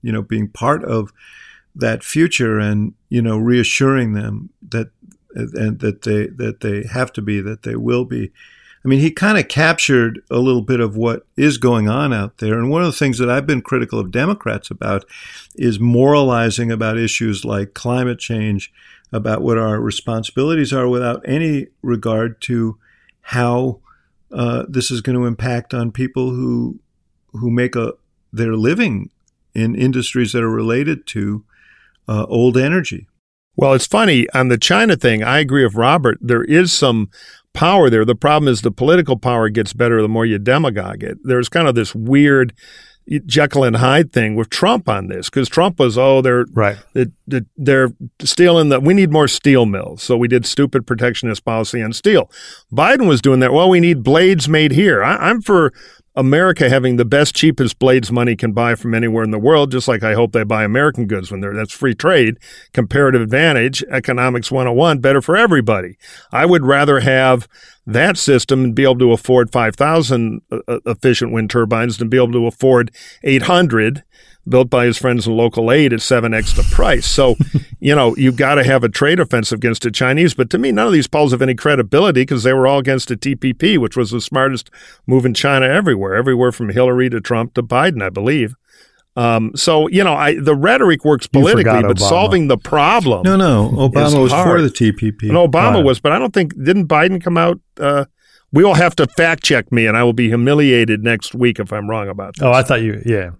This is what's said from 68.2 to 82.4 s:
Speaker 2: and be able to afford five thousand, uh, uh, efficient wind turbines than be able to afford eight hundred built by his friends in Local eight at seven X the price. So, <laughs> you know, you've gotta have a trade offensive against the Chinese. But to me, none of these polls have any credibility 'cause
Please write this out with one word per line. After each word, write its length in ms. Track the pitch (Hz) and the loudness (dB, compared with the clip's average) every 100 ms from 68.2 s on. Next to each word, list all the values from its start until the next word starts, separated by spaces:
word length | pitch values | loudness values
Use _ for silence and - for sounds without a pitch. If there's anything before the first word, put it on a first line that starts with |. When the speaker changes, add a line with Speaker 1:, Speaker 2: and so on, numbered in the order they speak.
| - 135 - 135 127 | 2 2 2 0 0
Speaker 2:
and 100 | 113 | 2
be 80 | |
able 140 | 135 123 | 2 4
to 160 | 123 | 4
afford 380 | 117 - 127 117 | 2 2 2 2
five 240 | 123 113 - | 0 -2 0
thousand, 680 | 143 165 131 127 113 113 _ | 0 0 0 -2 -2 -6 _
uh, 80 | 113 - | -12 -8
uh, 120 | 120 - | -8 -6
efficient 440 | 113 131 120 120 | -2 0 0 -2
wind 200 | 113 110 | -4 -4
turbines 460 | 123 113 113 120 110 | -2 -2 -2 -4 -4
than 120 | 117 | -2
be 80 | 131 | 0
able 160 | 123 | 0
to 140 | 123 117 | 0 -2
afford 440 | - 135 123 120 - - - | 0 2 2 0 -6 -20 -8
eight 200 | - 135 | 0 0
hundred 600 | 131 175 175 113 107 139 _ _ _ _ - | 2 2 2 2 0 -2 _ _ _ _ 0
built 220 | 123 127 | 2 2
by 160 | 131 120 | 2 0
his 120 | 113 | 0
friends 300 | 131 120 110 | -2 -2 0
in 100 | 113 | 0
Local 340 | 117 113 113 | 0 0 2
eight 220 | 135 147 | 4 4
at 80 | 117 | 0
seven 320 | - 123 113 | 0 0 0
X 200 | 110 107 | -2 0
the 100 | - - | 2 4
price. 340 | - - 131 - | 4 4 2 0
So, 300 | - 135 117 - 143 | 2 2 2 0 -2
<laughs> 220 | - - | -6 -6
you 160 | 139 147 | 0 4
know, 200 | 123 113 | 2 2
you've 200 | 131 120 | 0 2
gotta 280 | 135 147 | 2 2
have 200 | 127 135 | 4 2
a 60 | 117 | 0
trade 300 | - 143 180 | 0 0 2
offensive 380 | 156 123 110 113 | 0 -2 -2 -2
against 260 | 117 113 | -2 -2
the 80 | 120 | -4
Chinese. 420 | 104 127 139 170 | -2 0 2 0
But 160 | 127 123 | 2 -2
to 60 | 127 | 0
me, 140 | 131 | 0
none 160 | 202 220 | 0 2
of 60 | |
these 140 | 175 131 | 2 2
polls 240 | 151 147 | 0 2
have 100 | 120 | 2
any 140 | 131 123 | 0 0
credibility 680 | 151 143 107 139 202 139 135 | 0 0 2 2 2 2 0
'cause 180 | 131 | 0